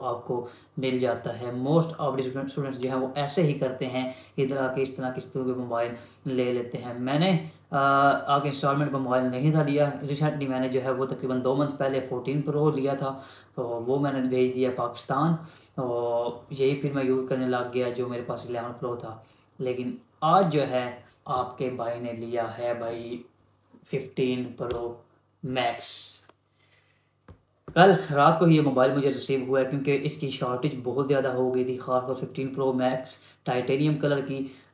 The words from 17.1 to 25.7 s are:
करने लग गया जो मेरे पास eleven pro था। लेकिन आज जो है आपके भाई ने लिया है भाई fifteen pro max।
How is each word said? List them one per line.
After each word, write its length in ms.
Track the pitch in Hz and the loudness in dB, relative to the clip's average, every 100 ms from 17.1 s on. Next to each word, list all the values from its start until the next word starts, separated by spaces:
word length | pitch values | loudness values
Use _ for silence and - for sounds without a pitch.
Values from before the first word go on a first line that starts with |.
| 131 127 | 2 0
करने 200 | 131 127 | 0 0
लग 240 | 123 123 | -2 -2
गया 180 | 127 120 | -2 -2
जो 180 | 120 123 | -2 -4
मेरे 140 | 120 | -4
पास 240 | - 117 117 | -6 -8 -6
eleven 220 | 117 120 | -6 -8
pro 220 | 120 123 120 | -6 -6 -6
था। 280 | 113 107 - _ _ - | -10 -14 -20 _ _ -6
लेकिन 360 | 127 127 123 - - - | -4 -4 -4 -8 -14 -2
आज 260 | 156 185 180 | 6 6 6
जो 120 | 147 | 4
है 220 | 135 127 120 - - _ - | 2 0 -2 -6 -18 _ -4
आपके 420 | 127 120 - 127 | -4 -4 -4 -6
भाई 300 | 123 117 120 | -4 -6 -6
ने 120 | 120 | -6
लिया 340 | 113 117 120 113 | -8 -6 -4 -4
है 300 | 117 120 117 | -4 -4 -2
भाई 400 | 117 117 117 120 - _ _ _ _ - - | -4 -6 -8 -10 -14 _ _ _ _ -20 -8
fifteen 580 | 139 - - 127 123 117 - | -6 -4 -2 0 0 -4 -6
pro 420 | 120 120 117 - - _ _ _ | -6 -4 -6 -10 -18 _ _ _
max। 480 | 131 127 120 | -6 -2 -2